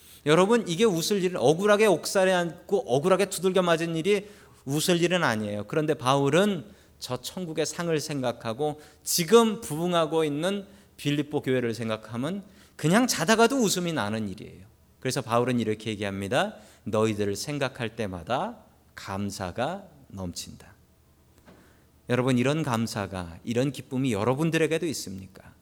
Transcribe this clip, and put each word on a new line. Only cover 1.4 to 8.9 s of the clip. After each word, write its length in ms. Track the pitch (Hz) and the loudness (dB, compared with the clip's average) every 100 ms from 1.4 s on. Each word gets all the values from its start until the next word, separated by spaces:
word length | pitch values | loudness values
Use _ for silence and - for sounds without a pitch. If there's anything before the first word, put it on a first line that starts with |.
| 123 165 208 208 220 | 2 4 4 4 6
옥살이 460 | 170 - 202 190 | 4 0 2 2
앉고 520 | 180 175 160 - 196 110 | 2 0 -6 -2 -2 0
억울하게 400 | 131 156 185 196 | 0 4 2 2
두들겨 360 | - 190 185 | 0 0 2
맞은 340 | 175 165 170 165 | 4 2 0 -2
일이 320 | 165 202 196 - - - | 0 0 -2 -14 -20 -14
웃을 380 | - 147 175 175 | -4 0 2 2
일은 220 | 170 180 | 2 2
아니에요. 400 | 147 110 104 104 101 | 2 0 -2 -6 -4
그런데 280 | 151 151 | -2 0
바울은 720 | 143 123 139 139 156 208 180 - - _ _ | 0 2 2 4 2 2 0 -6 -18 _ _
저 180 | - 127 | -10 -8
천국의 500 | - 190 175 160 147 | -8 -10 -8 -6 -6
상을 320 | - 170 156 | -4 -2 -2
생각하고 840 | 139 147 123 117 117 113 151 143 - | -2 -4 -4 -4 -6 -4 -4 -6 -12